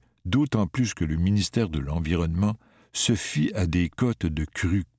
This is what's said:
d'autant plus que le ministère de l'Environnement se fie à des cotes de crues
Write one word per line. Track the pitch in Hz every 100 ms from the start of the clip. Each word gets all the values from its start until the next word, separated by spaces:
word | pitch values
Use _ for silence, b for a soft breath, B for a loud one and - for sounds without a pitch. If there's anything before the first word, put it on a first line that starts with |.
| _ _ 92
d'autant | 120 147 110 95
plus | - 117
que | - 80
le | 78
ministère | 92 104 92 117 104
de | 76
l'Environnement | 69 80 78 85 82 85 104 110 b b b
se | - -
fie | 113 - 147 -
à | 190 90
des | 87 85
cotes | - 127 - 85
de | 78
crues | 76 - 90 98 -